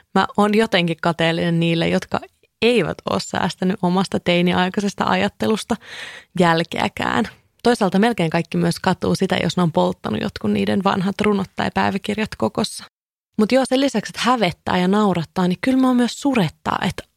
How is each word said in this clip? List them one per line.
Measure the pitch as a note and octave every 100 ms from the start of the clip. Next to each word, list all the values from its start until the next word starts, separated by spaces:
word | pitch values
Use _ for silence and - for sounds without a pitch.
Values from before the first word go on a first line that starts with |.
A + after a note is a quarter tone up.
| _ F#3+
Mä | F#3+ -
oon | G#3 G#3
jotenkin | A3+ F#3 E3+ E3
kateellinen | E3+ E3 E3 E3 E3+ E3
niille, | E3 E3 E3+
jotka | F#3 - - F#4+ _ _ _
eivät | A3+ A#3+ D3+ - -
oo | G3
säästänyt | - - F#3 - F#3 G3
omasta | F3+ F#3 F#3 G3
teiniaikaisesta | - F3 F3 F3+ F#3 G#3 G3 - -
ajattelusta | F#3 G3+ - A3 A3 - A#3 - - - - - F3
jälkeäkään. | E3+ E3 E3+ - G3+ - A#1+ A#3 A3 - _ _
Toisaalta | A#3 B3 F#3+ F#3+
melkein | A#3 A3+ E3
kaikki | E3+ E3 F3
myös | E3+ -
katuu | F#3+ F3+ F#3 F3
sitä, | F#3+ -
jos | E3 -
ne |
on | F3
polttanut | F3+ F3+ F3+ G#3+ G#3+
jotkut | G#3+ - G#3
niiden | G#3 G3 G#3
vanhat | F#3+ G3+ F#3 -
runot | G#3 G3+ F#3+ -
tai | -
päiväkirjat | F#3+ G3+ G3 - G3+ A3 -
kokossa. | A3 - A3 - - _ _ _ _ -
Mut | G#3+
joo, | B3+ B3
sen | C4
lisäksi, | C#4 G#3+ - -
että | A3+
hävettää | B3 F3+ - - F#3
ja | F3+
naurattaa, | G#3 G#3 E3+ D#3 - F3+
niin | F3+
kyllä | C4 C4
mua | C4
myös | B3 A#3+ -
surettaa, | C#4+ B3 D#3+ - - -
että | F#3+ - -